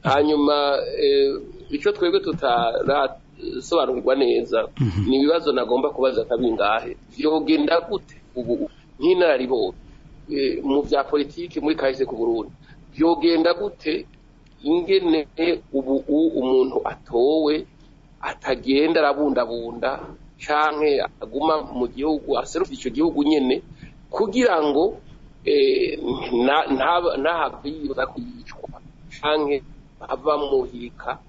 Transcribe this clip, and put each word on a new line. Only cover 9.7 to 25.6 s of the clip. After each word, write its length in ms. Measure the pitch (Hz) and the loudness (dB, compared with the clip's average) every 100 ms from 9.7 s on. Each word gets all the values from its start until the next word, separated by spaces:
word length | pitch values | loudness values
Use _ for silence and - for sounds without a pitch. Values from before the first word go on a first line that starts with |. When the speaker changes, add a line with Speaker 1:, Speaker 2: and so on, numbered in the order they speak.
| - - - - - - | -6 -20 -20 -20 -20 -8
Speaker 1:
eh, 340 | 143 139 - | -2 -2 -2
mu 200 | 139 139 | 0 0
vya 220 | 143 143 | 2 0
politiki 560 | 139 147 143 - 170 156 | 2 -2 -2 -6 -8 -4
muri 140 | 143 160 | -4 0
kahise 280 | 135 127 | -2 0
ku 120 | 127 113 | -4 -2
Burundi? 360 | 117 113 104 - - - - | -2 -2 -6 -14 -20 -20 -20
Vyogenda 640 | - 165 170 165 165 165 | 0 2 4 2 4 2
gute 520 | 170 202 - 156 - - - - - - - | 0 -4 -6 -6 -6 -8 -20 -20 -20 -20 -10
ingene 600 | 139 170 175 190 180 160 143 - 170 165 - | 0 0 2 2 4 0 0 -2 -2 -2 -2
ubu 360 | 139 131 - | -4 0 -2
u-, 280 | - 147 160 127 | 0 2 2 0
umuntu 440 | 127 131 131 123 | 2 4 4 0
atowe 800 | - 107 - 117 131 156 147 151 - - - - - - | -4 -10 -4 2 2 4 2 0 -4 -20 -20 -20 -20 -12
atagenda 840 | - - - 131 120 135 160 165 | -10 -8 -4 -4 2 2 4 2
arabundabunda 1000 | 151 143 147 127 120 117 117 120 117 139 - - - | 2 2 0 0 -2 -4 -8 -6 -6 -6 -12 -18 -20
canke 680 | - - 151 156 156 151 139 - - | -18 -2 0 2 2 0 0 -2 -8
aguma 420 | 107 123 156 156 | -10 -4 0 0
mu 220 | 139 123 120 | -2 -6 -6
gihugu, 480 | 120 147 151 - 123 | -4 -2 -2 -2 -4
aserukira 380 | 131 165 180 127 | -2 -4 -4 -4
ico 140 | 135 | -8
gihugu 300 | 117 165 143 | 0 0 2
nyene, 400 | 147 156 127 139 - - - - - | 2 2 2 0 -4 -20 -20 -20 -12
kugira 540 | - 208 220 240 175 | -4 0 2 4 4
ngo, 380 | 151 143 190 - - - - - | 2 2 0 -2 -18 -20 -20 -8
eh, 560 | - 143 | 0 4